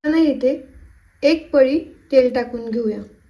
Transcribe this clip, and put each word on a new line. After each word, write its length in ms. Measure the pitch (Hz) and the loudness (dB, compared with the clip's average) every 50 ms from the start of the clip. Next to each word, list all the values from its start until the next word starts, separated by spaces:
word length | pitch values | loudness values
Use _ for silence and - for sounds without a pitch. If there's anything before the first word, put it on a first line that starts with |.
| - | -2
आता 140 | 302 311 330 | 0 2 2
इथे 400 | 320 294 262 - 247 262 294 320 - - - - - - - _ _ _ _ _ | 2 2 0 0 -2 -2 -2 -2 -8 -20 -20 -20 -20 -20 -20 _ _ _ _ _
एक 280 | - 285 330 320 - - | 0 0 0 0 -4 -2
पळी 260 | - 285 262 262 285 330 - - - - _ _ | 2 2 4 4 2 -2 -4 -6 -20 -20 _ _
तेल 220 | - 262 254 247 - | 2 2 2 2 0
टाकून 360 | 254 233 233 - 233 226 226 | -2 -4 -4 -8 -10 -8 -6
घेऊया. 320 | 220 240 226 214 208 202 202 - - _ _ | -6 -4 -2 -4 -4 -6 -10 -16 -20 _ _